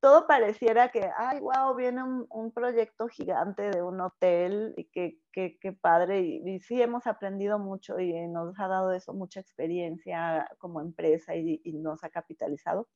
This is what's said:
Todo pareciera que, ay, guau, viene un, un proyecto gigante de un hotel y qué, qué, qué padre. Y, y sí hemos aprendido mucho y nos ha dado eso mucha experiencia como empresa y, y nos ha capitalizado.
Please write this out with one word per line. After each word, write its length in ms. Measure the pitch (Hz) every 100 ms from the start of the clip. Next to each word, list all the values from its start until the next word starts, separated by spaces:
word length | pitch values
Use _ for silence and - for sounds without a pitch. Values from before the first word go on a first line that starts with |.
Todo 240 | 277 294 339
pareciera 640 | 285 214 214 240 226 240
que, 220 | 233 190 -
ay, 240 | 240 285
guau, 340 | 254 262 269 254
viene 280 | 247 247
un, 220 | 262 254 233
un 200 | 220 226
proyecto 560 | 233 240 233 220 _ 233
gigante 640 | - 185 185 196 196 202
de 140 | 190
un 180 | 175 185
hotel 720 | 185 _ 185 175 180 202 220 -
y 100 | 170
qué, 300 | - 180 165 _
qué, 280 | - 185 175
qué 120 | 190
padre. 480 | 190 175 170 180 196
Y, 200 | 175 - 170 190
y 40 |
sí 220 | - 247
hemos 240 | 240 240 240
aprendido 540 | 214 196 196 202 208
mucho 400 | 196 190 - 190
y 140 | 180 165 170
nos 320 | 170 170 190
ha 80 | 190
dado 260 | 190 185
eso 200 | 185 -
mucha 260 | 190 185 196
experiencia 1080 | 190 - 160 175 170 160 185 175 165 160 - -
como 240 | 180 165
empresa 540 | 160 165 165 165 - 165
y, 260 | 165 160
y 100 | 170 156
nos 260 | 156 156
ha 60 | 165
capitalizado. 800 | 170 - 160 - 147 - 175 233